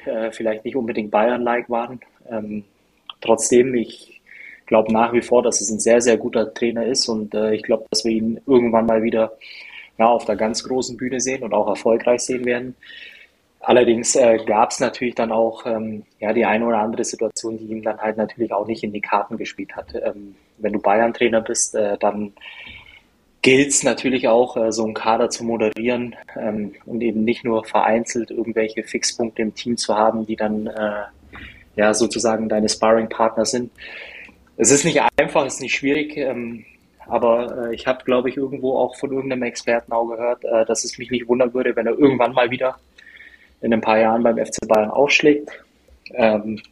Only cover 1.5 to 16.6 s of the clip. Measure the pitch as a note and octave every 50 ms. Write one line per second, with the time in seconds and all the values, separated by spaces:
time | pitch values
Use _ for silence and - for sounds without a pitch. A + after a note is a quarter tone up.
1.5 | A#2+ A#2+ A#2 - A#2+ A#2 A#2 B2+ B2+ A#2 - _ _ _ _ B2 A#2 A2 G#2+ G#2
2.5 | G#2+ G#2+ G2+ _ _ _ _ _ _ _ _ - - - - - A2+ - - -
3.5 | C3 B2 B2 C3+ B2+ A#2 A2 - - - - - - _ _ - - - - -
4.5 | - - _ - A2+ A2 A2 A2 A2 A2+ A#2 A#2 A#2+ A#2+ A2+ - B2 B2 A#2+ A#2
5.5 | - - G#2+ - G#2+ G#2 - A2+ A#2 A#2+ A#2 B2 A2+ G#2+ A#2 A#2+ - A#2 A2 A2
6.5 | - - B2 A#2 A2+ A#2 A#2 A2+ C3+ C3 - - A2+ A2 G#2+ G#2 - G#2+ A2 A2
7.5 | A2 G#2+ - - A#2 A2 - - - - - A#2 A2+ A2 A2 A2+ A2+ A2+ - C3+
8.5 | C3+ A#2+ A#2+ A#2 A2 A2+ A2+ A#2 A2+ A2 A2 A#2 A2+ A2+ A2 A2 - - - -
9.5 | - - - - - - - - _ - A2 A#2 B2 A2+ - - G#2 G2 G#2+ A2
10.5 | A#2+ - - - C3 C3 A#2+ - A#2+ - C3 B2 C3 B2+ A#2+ C3 C3 C3+ B2+ G#2+
11.5 | G2+ G#2 G2+ G#2 F#2+ - - A#2 A2+ A#2 - B2 B2 A#2+ - - B2+ B2 B2 B2
12.5 | B2 B2 B2 B2+ B2 _ - - - - - - - - - _ _ _ _ _
13.5 | _ _ - - A2 B2 B2 A#2 A2+ A2+ A#2 - - C#3+ B2 A#2 A2+ A2 - A2+
14.5 | G#2+ G#2+ A#2+ - - - C3+ A#2 - - B2+ A#2+ A2+ - A#2 A2+ A2 A2 A2+ A2+
15.5 | A2+ - - B2+ A2+ A2 A2 A2 A2 G#2+ - _ _ - G#2+ G#2 A2 A#2 A2 G2+
16.5 | G#2 A2